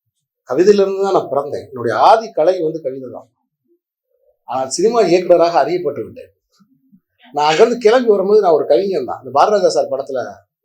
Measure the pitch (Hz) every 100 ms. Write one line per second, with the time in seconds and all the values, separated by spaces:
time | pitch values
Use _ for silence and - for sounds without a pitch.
0 | _ _ _ _ - 135 196 202 196 190
1 | 196 190 - 135 147 98 - 123 117 110
2 | 160 226 214 170 165 185 156 160 131 135
3 | 123 92 - _ _ _ _ _ _ _
4 | _ _ _ _ - 127 135 - 214 233
5 | 180 175 185 170 170 170 139 175 143 123
6 | 107 - - _ _ _ _ _ _ _
7 | _ _ - 143 151 156 240 233 208 254
8 | 233 202 190 214 185 156 - 160 196 170
9 | 113 95 127 135 196 202 175 147 - 135
10 | 135 131 107 98 _ _